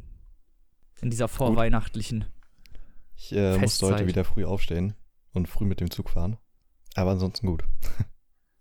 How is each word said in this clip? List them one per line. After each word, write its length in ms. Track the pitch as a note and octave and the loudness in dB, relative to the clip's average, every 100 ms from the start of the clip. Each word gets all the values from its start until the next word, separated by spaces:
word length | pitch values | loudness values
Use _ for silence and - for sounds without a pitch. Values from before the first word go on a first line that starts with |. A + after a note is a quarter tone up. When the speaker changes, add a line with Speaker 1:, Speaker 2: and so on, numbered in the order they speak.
| - - - - _ _ _ _ _ - | -16 -20 -20 -20 _ _ _ _ _ -8
Speaker 1:
In 80 | C3+ | -4
dieser 160 | A2+ A2+ | -2 -2
Speaker 2:
Gut. 80 | - | 0
Speaker 1:
vorweihnachtlichen 880 | B2+ A2 A2+ A2+ - A2+ - A2+ G#2 - - - - - - - - | 2 4 4 4 2 -6 -6 -6 -6 -10 -16 -20 -16 -14 -14 -16 -14
Speaker 2:
Ich, 180 | - - | -14 -6
äh, 260 | G2+ F#2+ F#2+ | 0 2 2
musste 260 | A2 - F#2+ | 2 2 0
heute 100 | G#2 | 2
Speaker 1:
Festzeit. 100 | F#2 | 0
Speaker 2:
wieder 180 | F#2 | 0
früh 200 | F2+ - F2+ | 4 4 2
aufstehen 480 | G2 - E2 G2 G#2 - _ _ | 2 0 0 -4 -6 -16 _ _
und 140 | F#2 F2 | -4 -2
früh 180 | - G2+ | 0 0
mit 140 | F#2+ | 0
dem 100 | F2 | -4
Zug 180 | - - | -4 0
fahren. 300 | - F2+ A2 _ _ _ _ - | 2 0 -4 _ _ _ _ -10
Aber 160 | - F#2 | -2 0
ansonsten 360 | F#2+ F#2 - F#2 | 0 -2 -2 -2
gut. 180 | E2 - | 2 4
<laughs> 60 | - - - - - _ _ _ _ | 4 4 2 -2 -8 _ _ _ _